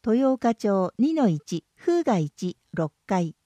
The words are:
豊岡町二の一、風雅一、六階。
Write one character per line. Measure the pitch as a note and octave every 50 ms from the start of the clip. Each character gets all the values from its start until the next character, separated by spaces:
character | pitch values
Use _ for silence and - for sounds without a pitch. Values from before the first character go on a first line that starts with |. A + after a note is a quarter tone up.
| -
豊 | A#3+ A3 B3 C4+ C4 C4
岡 | B3 - A#3 A3+
町 | _ - G#3 G3 F#3+ F#3 E3+ _
二 | - A#3+ D4+ D#4+
の | D#4+ C4 G3+
一、 | D#3+ D3 _ - - F3 _ _ _
風 | _ - - E4+ F4 D#4+
雅 | C#4+ A3 F3
一、 | D#3 D3 _ - F#3 F3+ - _ _ _ -
六 | F3 D#3+ D3+ _ _ _
階。 | - G3 F#3 E3+ D#3+ - _ _